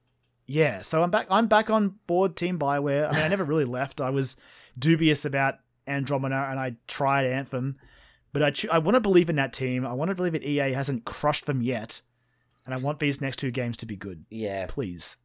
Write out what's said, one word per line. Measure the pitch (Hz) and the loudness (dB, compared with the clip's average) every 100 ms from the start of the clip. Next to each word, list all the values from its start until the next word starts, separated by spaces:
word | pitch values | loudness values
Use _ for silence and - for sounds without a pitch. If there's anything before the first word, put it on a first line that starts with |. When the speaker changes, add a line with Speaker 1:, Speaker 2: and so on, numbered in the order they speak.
| _ _ _ _ - | _ _ _ _ -4
Speaker 1:
yeah. | 147 147 98 | 2 2 0
So | - 160 | -2 0
I'm | 175 | 2
back, | 214 - | 0 2
I'm | 196 226 | 2 6
back | 214 220 | 4 4
on | 220 196 190 - | 2 2 -2 -2
board | 175 190 - | 2 2 0
Team | 175 175 | -4 0
Bioware. | 139 143 143 143 151 | 0 2 2 0 2
I | |
mean, | 147 | 0
I | 156 | 0
never | 196 | 0
really | 151 160 127 | 2 0 0
left. | 123 139 - | -2 -6 -4
I | 131 | -2
was | 139 131 - - - - 127 | 0 0 -4 -12 -20 -20 -2
dubious | 156 160 160 147 143 | 2 4 4 2 0
about | 139 135 - _ _ - | 0 -2 -2 _ _ -6
Andromeda, | 139 139 139 135 135 139 | -4 -2 -2 -2 -2 -4
and | 135 | -4
I | 131 117 - | -6 -8 -12
tried | - 139 139 131 | -2 2 2 2
Anthem, | 131 131 131 131 139 - - _ _ _ | -2 -4 -4 -4 -6 -16 -20 _ _ _
but | 143 | 2
I | 147 | 2
ch-, | - 214 | 2 0
I | 165 | 2
wanna | 160 247 | 4 4
believe | 208 180 170 | 6 6 6
in | 151 | 0
that | 135 | 0
team. | - 127 127 127 | -2 -2 -2 -2
I | |
wanna | 127 170 185 | -4 -4 -2
believe | 180 | -2
that | 160 | -2
E | 143 143 | -2 0
A | 139 | 0
hasn't | 131 139 127 - | 0 -2 -4 -6
crushed | - 147 151 - | -2 0 0 -2
them | 131 | -2
yet, | 117 120 113 - - _ _ _ _ _ - | 0 -2 -6 -10 -12 _ _ _ _ _ -10
and | |
I | 131 | -6
want | 135 147 | -4 -2
these | 143 139 | -2 -2
next | 139 - | -6 -4
two | 135 | -4
games | 127 120 113 | -2 -4 -6
to | 113 | -8
be | 98 | -10
good. | 101 85 - | -10 -12 -12
Speaker 2:
Yeah. | 110 107 98 107 | -8 -4 -4 -4
Speaker 1:
Please. | - 104 87 - - | -4 -6 -2 -2 -2